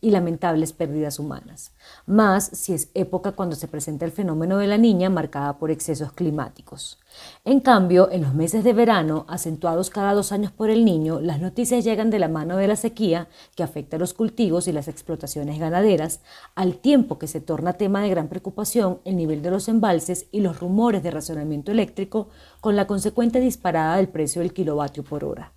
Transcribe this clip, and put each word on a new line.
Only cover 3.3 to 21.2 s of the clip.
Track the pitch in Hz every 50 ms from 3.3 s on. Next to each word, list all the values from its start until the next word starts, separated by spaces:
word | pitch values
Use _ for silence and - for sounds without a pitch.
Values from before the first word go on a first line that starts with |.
cuando | 190 - 196 175 156
se | 143 170 165
presenta | - 151 143 - 151 139 175
el | 165
fenómeno | 160 - 202 180 156 156 156 175 190 196
de | 202
la | 196 208
Niña | 208 226 233 202 175 180 190
marcada | 190 170 151 147 - 143 143 143 143
por | - 160 156
excesos | 160 160 - - 156 123 151 135
climáticos. | - - 175 160 151 151 127 113 _ - - - - 139 - - - _ _ _ - - - - - _ _
En | 208 269 277
cambio, | 269 277 240 202 185 175 180 180 190 190
en | - 185
los | 156 139 131
meses | 151 160 185 - 226 196
de | 247 226
verano, | 214 233 233 220 190 160 156 156 156 -
acentuados | - 165 170 - 170 160 156 - 170 165 170 185 175
cada | - 208 196 202
dos | 202 208 196 -
años | 208 202 208 196
por | - _ 226 220
El | 220 233 233
Niño, | 220 170 160 156 160 165 143
las | 151 175 156 143
noticias | 170 185 - - 240 - 247 240
llegan | 196 226 220 202 220 226
de | 214 208
la | 175 156
mano | 160 156 156 165 175 190
de | 196 202
la | 214
sequía | 208 - 226 226 - 220 185 165 170 170 - _ - - _ _
que | -
afecta | 170 156 - 156 139 - 160
a | 156
los | 175 180
cultivos | - - 226 214 220 - 233 190 160 175 180 180
y |
las | 165 151 139 160
explotaciones | 156 - - - 165 151 - 139 - 151 143 147 151 151
ganaderas, | 160 160 170 180 202 220 196 170 156 165 - - _ - - - - - _
al | - 190 180 180
tiempo | - - 254 294 269 226 - - -
que | - -
se | - 156
torna | 139 - 165 147 156 180
tema | 175 180 208 190 202 196
de | 208 208
gran | 180 170 156 151
preocupación | - 185 - 196 - - 214 208 - 240 208 185 175 - _
el | 190 190
nivel | 175 165 156 156 147
de | 147 175
los | 185 202 202 -
embalses | 226 226 208 208 180 165 - 185 180 175 - _
y | - 208
los | 202 175 165 -
rumores | 175 180 185 208 226 240 220 190
de | 143 175
racionamiento | 156 156